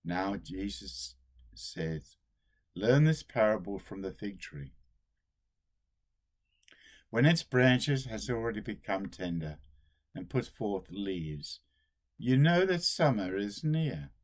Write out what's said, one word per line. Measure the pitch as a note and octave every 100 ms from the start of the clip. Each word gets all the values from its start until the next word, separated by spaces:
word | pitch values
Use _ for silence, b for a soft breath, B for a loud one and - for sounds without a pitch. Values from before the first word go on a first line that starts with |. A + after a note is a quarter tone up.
Now | E2 F2+ F#2+ G2+
Jesus | D#2+ F2+ G2+ - G2+ - - _ _ _ -
says, | - - - D#3+ D#3+ - _ _ _ _ _ _
"Learn | - G#2+ C3+
this | D#3 D#3
parable | - B2 G#2+ G#2+ F#2 G2
from | - G2
the | F#2+
fig | F#2 G#2 F#2+
tree. | - D2 C2+ - _ _ _ _ _ _ _ _ _ _ _ _ _ _ _ _ _ _ b b b b b
When | A2+ C#3+
its | E3+
branches | - B2+ B2+ B2+ C#3+ C3+ B2+
has | A2 A2+
already | A#2 - G#2+
become | G2+ G#2+ - G2 F#2+
tender | - F2+ E2+ D#2 D2 - - _ _ _
and | - -
put | C3 -
forth | - G#2+ G2 -
leaves, | F#2 G2 F#2 D#2 D2 - - _ _ _ _ _ -
you | A#2+ C3
know | D#3 F3
that | F#3+ F3
summer | - - D3+ A2 F2+ G2
is | G#2 G2
near. | D#3 D#3 D#3 D#2+ C#2+ _